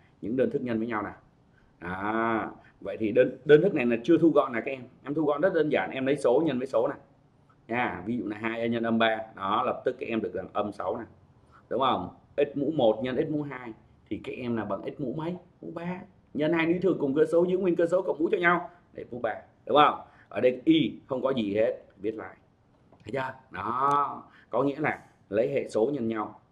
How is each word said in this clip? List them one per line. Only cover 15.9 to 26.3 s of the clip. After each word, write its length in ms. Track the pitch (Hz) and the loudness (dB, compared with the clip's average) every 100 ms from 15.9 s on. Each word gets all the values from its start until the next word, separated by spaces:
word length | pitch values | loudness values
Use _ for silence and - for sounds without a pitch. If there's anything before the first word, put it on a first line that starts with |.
| - - _ _ | -10 -12 _ _
Nhân 180 | - 156 | -4 0
hai 140 | 170 160 | 2 2
lũy 120 | 175 | 2
thừa 160 | 185 - | 2 0
cùng 160 | 139 | 0
cơ 100 | 143 | 2
số 200 | 151 170 | 4 4
giữ 140 | 180 185 | 2 2
nguyên 180 | 190 165 | 0 2
cơ 100 | 165 | 2
số 160 | 180 | 0
cộng 160 | 185 143 | 0 -2
mũ 100 | 170 | 0
cho 60 | 196 | 2
nhau. 320 | 175 175 - - _ | 4 2 0 -16 _
Để 100 | - - | -16 -12
mũ 80 | 120 | -6
ba. 160 | 113 98 - _ - | -4 -6 -12 _ 2
Đúng 100 | 139 | 6
không? 240 | 139 - - - - | 6 4 -8 -20 -12
Ở 120 | - | 0
đây 200 | 127 127 | 2 2
y 340 | 160 160 113 - - | 4 4 2 -4 -8
không 160 | 127 | -4
có 80 | 127 | -2
gì 240 | 127 101 | 0 0
hết, 280 | 104 120 - - - | 2 0 0 -10 -8
viết 180 | 101 | -6
lại. 220 | 110 95 - _ _ _ _ _ - | -6 -10 -18 _ _ _ _ _ -20
Thấy 80 | 107 | -8
chưa? 220 | 131 131 - - | -6 -6 -10 -14
Đó, 720 | 92 104 123 139 143 131 120 - - _ | -8 -4 0 2 2 0 -6 -16 -20 _
có 120 | 120 | 0
nghĩa 180 | 139 139 | 0 0
là 240 | 139 95 - _ - | -2 -4 -10 _ -4
lấy 200 | 101 139 | 0 0
hệ 200 | 131 107 | 0 0
số 220 | 107 123 | 0 2
nhân 140 | 143 113 | 0 -2
nhau, 320 | 110 101 | -4 -6